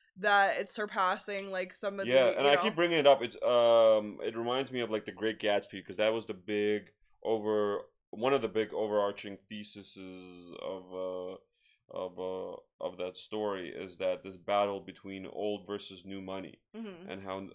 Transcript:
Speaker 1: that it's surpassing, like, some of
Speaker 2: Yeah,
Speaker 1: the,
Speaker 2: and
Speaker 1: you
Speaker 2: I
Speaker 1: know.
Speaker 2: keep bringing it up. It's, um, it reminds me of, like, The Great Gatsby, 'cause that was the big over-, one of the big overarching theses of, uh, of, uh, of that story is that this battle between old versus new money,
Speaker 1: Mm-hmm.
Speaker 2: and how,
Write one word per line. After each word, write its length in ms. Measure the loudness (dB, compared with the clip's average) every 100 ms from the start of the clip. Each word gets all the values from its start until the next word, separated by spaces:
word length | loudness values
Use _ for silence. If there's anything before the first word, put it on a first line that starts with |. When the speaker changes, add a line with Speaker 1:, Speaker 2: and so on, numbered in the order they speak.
| _ -2
Speaker 1:
that 380 | 4 6 6 2
it's 160 | -4
surpassing, 800 | -6 -4 0 2 0 -4 -6 -6
like, 240 | -6 -6
some 240 | -6 -6 -4
of 80 | 4
Speaker 2:
Yeah, 160 | 6 6
Speaker 1:
the, 60 | 4
Speaker 2:
and 80 |
Speaker 1:
you 60 | 4
Speaker 2:
I 40 |
Speaker 1:
know. 60 | 4
Speaker 2:
keep 100 | 2
bringing 220 | 2 2 6
it 80 |
up. 160 | 8 8
It's, 140 | 4 -2
um, 720 | 2 6 8 8 8 6 2 -6
it 120 | -6
reminds 360 | -4 -2 -2 -2
me 80 | -4
of, 100 | -2
like, 140 | -2
The 60 | -4
Great 280 | -4 -4 0
Gatsby, 460 | 2 0 -2 -12
'cause 120 | -8 0
that 160 | 2
was 120 | 2
the 80 | -4
big 600 | -10 -2 0 2 0 -4 _ _ _
over-, 600 | -2 0 2 2 2 -2 -6 _ -16
one 220 | -2 0
of 80 | 2
the 60 | 0
big 260 | -2 -2
overarching 640 | -2 0 2 0 -2 -10 -12 -14
theses 1040 | -12 -12 -14 -14 -14 -14 -14 -16 -18 -16 -12
of, 320 | -10 -10 -10
uh, 420 | -8 -6 -6 -8 -12 _ _ _ _ -14
of, 260 | -8 -8 -6
uh, 380 | -6 -6 -8 -12 _ -8
of 160 | -8 -6
that 200 | -8 -8
story 500 | -8 -4 -4 -4 -8
is 280 | -10 -12 -4
that 260 | -4 -4
this 140 | -8 -10
battle 420 | 0 2 2 -2
between 460 | -10 -16 -14 -12 -10
old 400 | -6 -4 -4 -6
versus 380 | -10 -10 -16
new 160 | -14 -12
money, 380 | -10 -10 -10 -18 _
Speaker 1:
Mm-hmm. 360 | -14 -14 -14 -14
Speaker 2:
and 120 | -12
how, 280 | -8 -10 -10